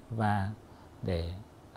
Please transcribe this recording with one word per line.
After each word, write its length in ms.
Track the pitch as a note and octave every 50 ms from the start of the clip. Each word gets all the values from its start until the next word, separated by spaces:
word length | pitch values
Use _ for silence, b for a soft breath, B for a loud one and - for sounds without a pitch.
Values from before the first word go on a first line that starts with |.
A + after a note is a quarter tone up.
| - -
và 400 | A2+ A2+ A2 G#2 G#2 G2+ F#2+ G#2+ G#2+ - - B B B B B - -
để 300 | - - F2+ E2 E2 E2 F2+ G2 - - - - - - -